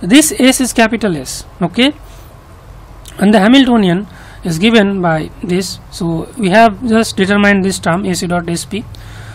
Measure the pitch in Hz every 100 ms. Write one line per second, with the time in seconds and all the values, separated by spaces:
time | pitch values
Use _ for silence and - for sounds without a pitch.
0 | 175 262 302 403 254 262 247 - 220 226
1 | 214 160 127 - - - 180 - 262 294
2 | - - - - - - - - - -
3 | - - 196 202 196 269 262 233 190 175
4 | 208 - - - 190 160 214 233 202 196
5 | 175 160 156 - 185 175 185 - - -
6 | 170 165 - - 196 196 226 190 254 220
7 | 226 - 190 208 202 202 190 190 185 170
8 | 202 175 175 175 170 170 - 196 240 -
9 | - - -